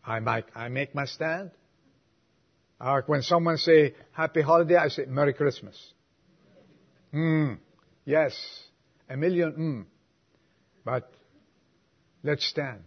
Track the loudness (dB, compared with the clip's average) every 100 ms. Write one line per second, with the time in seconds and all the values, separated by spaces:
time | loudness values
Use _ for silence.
0 | -6 -6 -4 -4 -6 -12 -10 -8 -6 -6
1 | -8 -6 -6 -6 -10 _ _ _ _ _
2 | _ _ _ _ _ _ _ _ -2 -2
3 | 0 -2 2 2 2 0 6 6 6 -2
4 | -18 -6 -2 0 4 4 6 4 4 -4
5 | -6 0 0 2 0 -2 -16 -20 -20 _
6 | _ _ _ _ _ -20 _ _ _ _
7 | _ -2 0 2 0 -4 _ _ _ _
8 | 0 0 0 -4 -16 -20 -20 _ _ _
9 | _ -2 0 0 -2 -2 -6 -6 -12 _
10 | _ _ _ _ _ _ _ _ -6 -6
11 | -8 _ _ _ _ _ _ _ _ _
12 | _ _ -4 -4 -4 -6 -8 -12